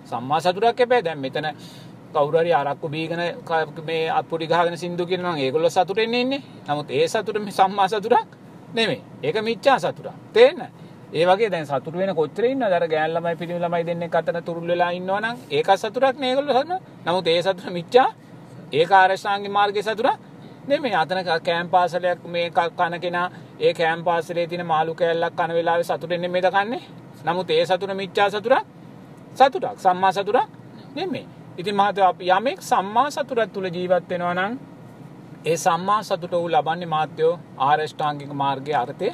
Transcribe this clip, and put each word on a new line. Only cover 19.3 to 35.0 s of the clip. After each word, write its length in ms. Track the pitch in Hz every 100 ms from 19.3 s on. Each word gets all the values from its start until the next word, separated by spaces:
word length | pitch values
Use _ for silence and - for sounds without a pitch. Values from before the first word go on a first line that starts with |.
| 202 202
මාර්ගයේ 320 | 202 202 202
සතුටක් 520 | 202 214 262 440 - - - -
නෙමෙයි. 320 | - 294 285 190
අතන 240 | 156 185
ක-, 220 | 180 165
කෑම් 280 | 160 170 175
පාසලයක් 540 | 180 180 175 180 175 175
මේ 240 | 175 170
ක-, 220 | 175 170
කන 240 | 165 175 170
කෙනා 320 | 175 175 180 - - -
ඒ 180 | 156
කෑම් 300 | 175 165 165
පාසලේ 440 | 165 170 165 170 170
තියෙන 180 | 175 175
මාළු 300 | 156 165 165
කෑල්ලක් 400 | 170 165 170 170
කන 180 | 170
වෙලාවේ 300 | 170 170 170
සතුටෙන් 380 | 165 156 160 175
නෙමෙයිද 260 | 180 180 185
කන්නේ? 340 | 190 202 262 - - - -
නමුත් 280 | 156 175 175
ඒ 160 | 160 165
සතුට 280 | 180 190
මිච්ඡා 360 | 196 196 - 202
සතුටක්, 360 | 208 208 269 440 - - - - - -
සතුටක්, 460 | - 269 320 180 175
සම්මා 340 | 190 180 190
සතුටක් 380 | 180 196 220 440 - - - -
නෙමෙයි. 360 | - 370 247 - - -
ඉතින් 220 | - 175 202
මහත්තයෝ, 320 | 202 202 190
අපි 180 | 170 180
යමෙක් 320 | 185 233 370
සම්මා 480 | - 233 190 220 285
සතුටක් 440 | 294 294 247 214
තුල 140 | 208 190
ජීවත් 420 | 175 180 180 170
වෙනවා 240 | 180 175
නම් 240 | 180 196 254 - - - -